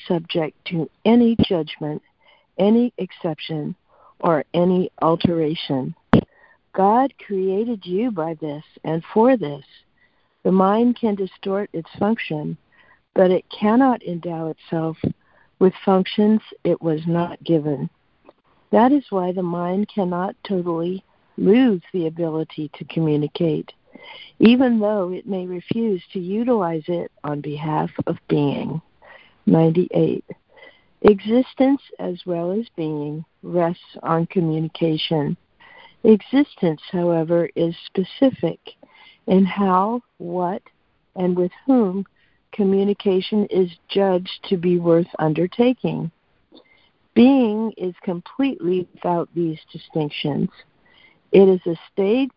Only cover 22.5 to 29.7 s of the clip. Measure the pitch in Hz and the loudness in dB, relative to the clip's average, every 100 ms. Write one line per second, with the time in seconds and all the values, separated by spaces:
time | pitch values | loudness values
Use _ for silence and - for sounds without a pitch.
22.5 | - 151 - 156 - 160 147 147 - 170 | -8 -12 -12 -8 -2 0 0 -2 -2 -2
23.5 | 156 - _ _ - - - - _ 220 | -2 -6 _ _ -20 -20 -20 -20 _ 6
24.5 | 247 262 226 208 214 180 180 - 190 180 | 6 4 2 0 0 -4 -6 -8 -8 -6
25.5 | 180 - 226 226 185 - 196 175 208 240 | -10 -6 -4 -2 -4 -6 -10 -6 -4 0
26.5 | 226 170 165 151 175 - - 151 147 151 | 0 0 -4 -4 -6 -6 -10 -8 -8 -8
27.5 | 147 156 151 170 - - 170 - 160 143 | -8 -4 -4 -4 -6 -6 -8 -2 0 0
28.5 | - - 156 - _ - - _ _ - | -2 -6 -10 -12 _ -20 -20 _ _ 2
29.5 | 170 165 | 4 4